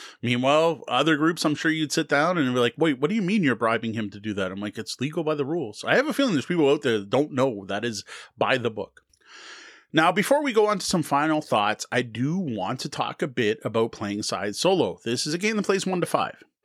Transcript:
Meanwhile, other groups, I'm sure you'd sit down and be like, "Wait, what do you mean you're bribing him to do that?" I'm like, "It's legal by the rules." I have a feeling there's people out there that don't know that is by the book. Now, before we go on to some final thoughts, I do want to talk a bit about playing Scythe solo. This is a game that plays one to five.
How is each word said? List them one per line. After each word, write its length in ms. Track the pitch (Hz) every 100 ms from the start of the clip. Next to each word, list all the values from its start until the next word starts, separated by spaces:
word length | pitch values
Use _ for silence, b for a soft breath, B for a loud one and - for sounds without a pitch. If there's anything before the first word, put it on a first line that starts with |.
| B B
Meanwhile, 640 | 120 123 127 151 165 156 -
other 300 | 123 151 151
groups, 280 | 160 175
I'm 120 | 160 147
sure 160 | 165
you'd 180 | 156 147
sit 180 | - 147
down 300 | 143 160 180
and 160 | 131
be 60 | 123
like, 140 | 120 131
"Wait, 220 | 165 127
what 80 | 147
do 80 | 226
you 60 |
mean 200 | 180 220
you're 140 | 147 113
bribing 380 | 113 113 113
him 140 | 110 104
to 100 | 101
do 120 | 107
that?" 180 | 98 95
I'm 80 | 95
like, 180 | 104 104
"It's 220 | 107 -
legal 240 | 139 151
by 100 | 156
the 100 | 151
rules." 400 | 135 170 120 104
I 120 | - 165
have 100 | 302
a 60 |
feeling 220 | 277 269
there's 120 | 156 -
people 240 | 175 139
out 120 | 151
there 180 | 139 110
that 100 | 101
don't 220 | 127 151
know 320 | 135 135 104 95
that 180 | 98
is 200 | 117 104 B B B -
by 200 | 107 131
the 120 | 117
book. 320 | 107 95 _ _ _ B B B B B B B
Now, 200 | 147 165
before 280 | 185 196 285
we 120 | 285
go 160 | 220 208
on 100 | 202
to 80 | -
some 160 | 180
final 380 | 143 143 156 156
thoughts, 440 | - 113 104 107 -
I 120 | 123
do 360 | 123 110 135 180
want 400 | 170 107 92 127
to 80 | 143
talk 340 | - 127 -
a 40 | 160
bit 320 | 127 107 110
about 260 | - 110 110
playing 320 | - 104 104
Scythe 320 | 107 101 104
solo. 460 | 101 170 190 107 82
This 220 | - 120 160
is 80 |
a 40 | 170
game 180 | 208 214
that 100 | 196
plays 180 | 196
one 160 | 190 185
to 60 | 160
five. 380 | 143 98 - - _